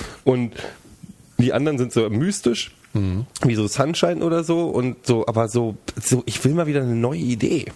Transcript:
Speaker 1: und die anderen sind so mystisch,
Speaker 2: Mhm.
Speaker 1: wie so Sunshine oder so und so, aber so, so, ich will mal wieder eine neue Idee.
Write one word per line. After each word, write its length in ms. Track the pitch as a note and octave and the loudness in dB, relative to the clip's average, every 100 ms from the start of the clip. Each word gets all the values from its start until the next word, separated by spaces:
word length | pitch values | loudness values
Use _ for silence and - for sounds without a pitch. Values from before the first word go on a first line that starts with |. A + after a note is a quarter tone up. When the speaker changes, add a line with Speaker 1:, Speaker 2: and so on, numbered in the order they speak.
| - - | -12 -2
Speaker 1:
und 280 | B2+ B2+ A#2 - - - - - - - - - | 2 2 0 -6 -14 -16 -20 -20 -20 -20 -10 0
die 160 | B2 | 2
anderen 260 | A#2+ D3+ C#3 | 2 0 0
sind 140 | B2 | 0
so 160 | A#2+ G#2+ | 0 2
mystisch, 640 | G#2 F3+ G3+ B3 A3+ - - - | 0 0 0 0 0 -6 -14 -6
Speaker 2:
Mhm. 320 | G#2+ F#2+ F#2 B2+ - | -2 -2 -2 -6 -2
Speaker 1:
wie 100 | C3 | 0
so 140 | A2 G#2 | 2 0
Sunshine 560 | - C#3 E3+ F3 E3+ | 0 0 2 0 0
oder 180 | E3+ E3+ | 0 0
so 280 | E3 E3+ E3 | 0 0 0
und 360 | A#2+ B2 A#2+ - | 0 -2 -4 0
so, 180 | A#2 A2+ | 2 2
aber 200 | A2 A2+ | 2 2
so, 280 | A#2+ A#2 G#2 - - | 0 0 -4 -10 -6
so, 220 | - B2+ A2+ | 0 0 0
ich 160 | - | 0
will 100 | C3 | 0
mal 120 | E3 D3+ | 2 2
wieder 160 | C#3+ | 0
eine 140 | B2+ A#2 | 0 0
neue 240 | A#2+ E3 | 0 0
Idee. 460 | B2 A#2 - D#3 - | -2 0 2 0 -4